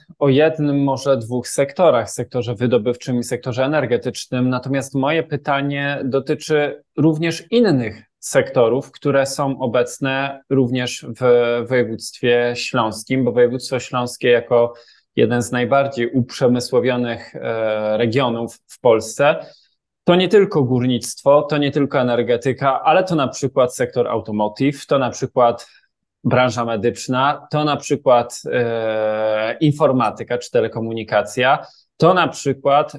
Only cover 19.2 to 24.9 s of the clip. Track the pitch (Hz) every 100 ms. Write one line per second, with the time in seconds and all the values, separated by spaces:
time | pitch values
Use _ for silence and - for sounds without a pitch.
19.2 | 143 165 - - _ _ _ _ - 175
20.2 | 180 208 196 156 123 127 127 120 - -
21.2 | 139 143 147 151 143 147 139 147 123 120
22.2 | 120 120 135 120 143 131 156 170 185 165
23.2 | 131 - 135 139 123 - 123 127 107 110
24.2 | 107 107 104 - 135 147 -